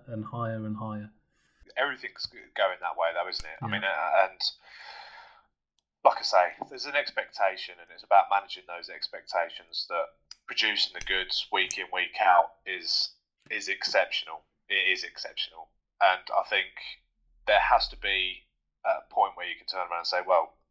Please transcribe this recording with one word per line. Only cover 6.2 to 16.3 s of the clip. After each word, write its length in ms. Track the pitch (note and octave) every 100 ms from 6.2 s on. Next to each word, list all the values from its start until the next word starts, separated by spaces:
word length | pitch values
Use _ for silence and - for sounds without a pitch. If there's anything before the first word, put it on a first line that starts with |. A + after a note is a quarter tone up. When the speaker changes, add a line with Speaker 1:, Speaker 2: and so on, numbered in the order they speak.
Speaker 2:
say, 220 | - F#2+ F2 - -
there's 160 | C3+ C3+
an 100 | C#3+
expectation, 800 | C3+ - - - G2 F#2 - F2
and 80 | E2+
it's 80 | F2
about 220 | - G2 F2+
managing 320 | G2 G2 F#2 F2+
those 220 | F2 F2
expectations 960 | F2 - F#2+ - F#2 E2 - E2+ E2+ -
that 160 | E2+ D#2+ _ - - -
producing 460 | - A2 G2+ - -
the 80 | -
goods 400 | F#2+ F#2 - -
week 260 | G2 F#2 G2
in, 80 | F#2
week 240 | F#2 F2+ -
out 380 | G#2+ G2+ - - G2
is, 460 | F#2 E2 - - - _ _ -
is 160 | G#2+ F#2+
exceptional. 720 | F#2+ - G#2 F#2 - - D#2+ _ _ -
It 220 | G2 F#2+
is 120 | F#2
exceptional. 640 | F2 - - - - E2 E2 _ _ -
And 200 | G2 F#2 -